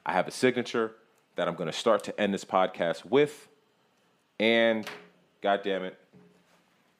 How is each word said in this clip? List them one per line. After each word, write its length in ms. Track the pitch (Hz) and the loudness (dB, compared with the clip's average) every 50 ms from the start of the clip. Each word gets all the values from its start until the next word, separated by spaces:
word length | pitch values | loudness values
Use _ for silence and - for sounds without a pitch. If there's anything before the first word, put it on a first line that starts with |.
| - | -6
I 80 | - 87 | -4 -2
have 140 | 92 87 | -2 -2
a 40 | - | -2
signature 640 | - - - 127 123 127 117 - - 120 113 110 110 - _ _ _ _ _ _ _ | -2 0 0 2 2 0 -4 -4 -2 -2 -2 -4 -6 -12 _ _ _ _ _ _ _
that 120 | - 87 | -4 -2
I'm 80 | 85 87 | -2 -2
gonna 160 | 85 87 80 | -4 -4 -6
start 320 | - - - 120 101 101 - | -4 0 2 2 2 2 0
to 140 | - - - | -4 -4 -2
end 140 | 104 101 98 | 0 0 0
this 120 | 90 - | -2 -4
podcast 600 | - - 92 92 90 - - 90 85 82 - - | 0 2 2 2 2 0 -2 -2 -2 -2 -4 -4
with. 420 | 87 110 139 147 147 - - - - _ _ _ _ _ _ _ _ _ _ _ _ _ _ _ _ _ - | 0 2 2 2 2 -2 -8 -20 -20 _ _ _ _ _ _ _ _ _ _ _ _ _ _ _ _ _ 0
And, 480 | 107 113 117 117 117 117 113 110 104 - - - - - _ _ _ _ _ _ | 2 2 4 4 4 4 2 0 -4 -10 -14 -16 -18 -20 _ _ _ _ _ _
God 200 | - 101 101 101 101 | -2 0 0 0 0
damn 200 | 101 95 92 92 | -2 -4 -4 -4
it, 140 | 92 - - _ _ - - - - _ _ _ _ _ _ _ _ _ _ _ _ _ | -8 -12 -14 _ _ -20 -20 -20 -20 _ _ _ _ _ _ _ _ _ _ _ _ _